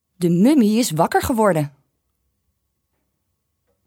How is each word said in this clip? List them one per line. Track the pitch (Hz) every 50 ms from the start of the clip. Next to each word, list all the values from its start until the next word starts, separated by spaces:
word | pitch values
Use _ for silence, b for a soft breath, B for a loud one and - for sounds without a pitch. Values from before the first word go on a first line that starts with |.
| _ _ _
De | - 175 170
mummie | 175 170 202 262 320 285 214 202 214 226
is | 247 -
wakker | 156 151 170 233 - 381
geworden. | - - 262 220 220 202 170 156 147 143 _ _ _ _ _ _ _ _ _ _ _ _ _ _ _ _ _ _ _ _ _ _ _ _ _ _ _ _ _ _ _ _ _ _ _ _ _ _ _ _ _ _ _